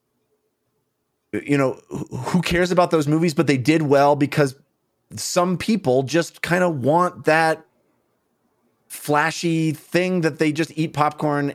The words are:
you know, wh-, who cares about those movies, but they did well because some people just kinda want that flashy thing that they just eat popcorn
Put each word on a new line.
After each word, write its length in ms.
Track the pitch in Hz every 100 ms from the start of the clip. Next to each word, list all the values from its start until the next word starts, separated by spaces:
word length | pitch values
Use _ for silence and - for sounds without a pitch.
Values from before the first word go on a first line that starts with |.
| _ _ _ _ _ _ _ _ _ _ _ _ _
you 260 | 104 98 143
know, 220 | 131 - -
wh-, 400 | - - 123 123
who 100 | 180
cares 300 | 165 175 180
about 200 | 180 175
those 140 | 165 143
movies, 280 | 156 170
but 120 | 151 139
they 120 | 135
did 240 | 123 160
well 340 | 151 139 143 143
because 380 | 143 - 143 127 _ _ _ _ _ 107
some 420 | - 180 180 175
people 440 | - 220 131 127
just 360 | 131 156 160 -
kinda 280 | - 175 180
want 540 | 151 123 165 180 147 147
that 400 | 156 160 156 - _ _ _ _ _ _ _ _ _ _ _ -
flashy 840 | - - 147 160 - 170 165 160
thing 480 | 139 - 175 185 185
that 180 | 160 135
they 140 | 156
just 200 | 151 160 -
eat 160 | 156
popcorn 640 | - 147 - 151 143 143